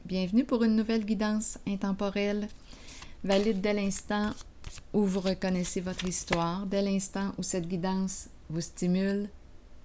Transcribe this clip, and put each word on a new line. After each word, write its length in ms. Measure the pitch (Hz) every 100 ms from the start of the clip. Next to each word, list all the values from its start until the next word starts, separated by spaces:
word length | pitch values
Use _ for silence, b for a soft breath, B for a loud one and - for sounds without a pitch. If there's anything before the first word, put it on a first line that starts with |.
Bienvenue 400 | - 185 180 214
pour 200 | 269 240
une 100 | 226
nouvelle 300 | 220 214 226
guidance 520 | 208 214 214 214 214 - -
intemporelle, 800 | 196 196 196 202 202 202 208 208 - B B B B B B
valide 380 | 185 196 208 196
dès 140 | 208
l'instant 580 | 208 196 196 - 208 208 - - - - - -
où 120 | 208
vous 160 | 202 190
reconnaissez 600 | 190 190 190 180 180 190
votre 240 | 180 180
histoire, 640 | 175 170 - 170 170 180 202
dès 160 | 196
l'instant 500 | 202 196 196 190 196 -
où 60 |
cette 240 | 185 190 170
guidance 580 | 180 185 190 190 - - - -
vous 100 | 156
stimule, 720 | 165 - 180 185 196 202 202 - - - - -